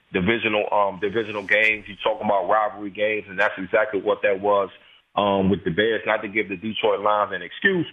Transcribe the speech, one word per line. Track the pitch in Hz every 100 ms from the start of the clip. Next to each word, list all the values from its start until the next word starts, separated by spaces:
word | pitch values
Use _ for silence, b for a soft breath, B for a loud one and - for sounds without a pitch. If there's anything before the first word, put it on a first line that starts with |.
| _
divisional, | 98 90 117 113 104 -
um, | 104 101 92
divisional | 101 107 104 104
games. | 98 104 110 107 104
You | 98
talk | 113 107
about | 104 98 90
rivalry | 107 104 101 104
games, | 95 107 107 98
and | 92
that's | 104 -
exactly | 95 110 107 98
what | 104 101
that | 104 95
was, | 104 101 95 - b b _ -
um, | 101 98 95
with | 92
the | 92
Bears. | 85 113 107 110
Not | 107
to | 107
give | 107 95
the | 92
Detroit | 110 101 110 98
Lions | 104 107 98 92
an |
excuse, | 87 - 196 185 151